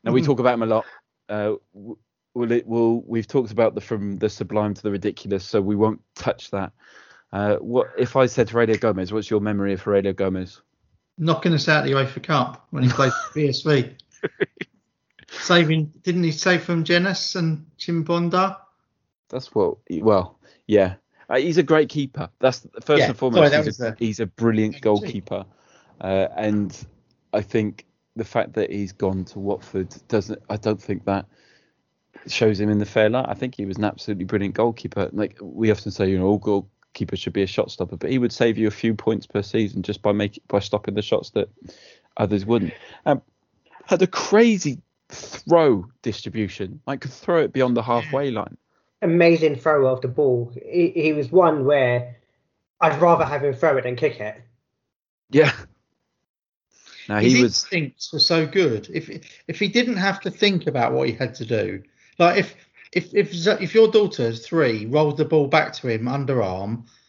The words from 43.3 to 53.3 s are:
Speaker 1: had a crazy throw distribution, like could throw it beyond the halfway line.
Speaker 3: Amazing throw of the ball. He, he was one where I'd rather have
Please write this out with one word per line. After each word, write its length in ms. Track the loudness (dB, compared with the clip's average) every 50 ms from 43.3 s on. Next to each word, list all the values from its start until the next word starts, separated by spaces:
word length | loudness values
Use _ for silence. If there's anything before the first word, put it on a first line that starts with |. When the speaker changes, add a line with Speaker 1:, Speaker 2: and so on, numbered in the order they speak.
| _ _ _ _ _ _ _ _ _ -20 -2
Speaker 1:
had 160 | -2 2 2
a 60 | 2
crazy 760 | 0 0 -6 -2 4 6 6 6 6 4 2 0 -4 -6 -6 -12 _ _ _ _ _
throw 800 | -20 -18 -18 -16 -16 -16 0 4 4 6 6 6 4 2 0 -8 _ _
distribution, 800 | -10 -10 -8 -8 -10 -8 -6 -4 -4 -4 -6 -8 -10 -10 -10 -12 _
like 160 | -10 -10 -8
could 100 | -10 -14
throw 300 | -14 -10 -4 0 2 2
it 120 | 2 0 0
beyond 220 | 0 2 2 2
the 60 | 0 0
halfway 460 | 0 -2 -2 -2 -2 -4 -4 -2 -2
line. 280 | -4 -6 -6 -8 -14 _ _ _ _ _ _ _ _ _
Speaker 3:
Amazing 560 | 0 2 4 6 6 6 6 6 4 0 0
throw 300 | 0 0 2 4 4 4
of 140 | 4 2 0
the 60 | -4
ball. 460 | -4 0 2 2 2 2 0 -2 -6 -10 -16 -14
He, 240 | -4 0 0 0 0
he 240 | 0 0 0 0 0
was 160 | 0 -4 2
one 360 | 4 4 6 6 4 2 2
where 500 | 2 4 4 4 2 2 0 -2 -6 -14 -20 _ _ _ _ _ _ _ _ _ _ _ _
I'd 220 | 0 0 2 4
rather 240 | 4 4 4 4 2
have 180 | -2